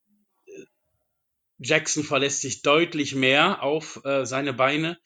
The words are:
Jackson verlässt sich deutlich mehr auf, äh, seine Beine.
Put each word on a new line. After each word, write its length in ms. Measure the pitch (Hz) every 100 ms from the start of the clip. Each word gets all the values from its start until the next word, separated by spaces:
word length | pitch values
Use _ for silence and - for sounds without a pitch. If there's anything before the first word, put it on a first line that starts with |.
| _ _ _ _ - - - _ _ _ _ _ _ _ _ -
Jackson 460 | 123 156 156 156
verlässt 360 | 143 139 139 -
sich 220 | 135 -
deutlich 540 | 147 151 170 156 143 135
mehr 480 | 131 139 170 202
auf, 360 | 135 156 151 -
äh, 200 | 135 139
seine 280 | 123 131 143
Beine. 460 | 123 131 151 160 170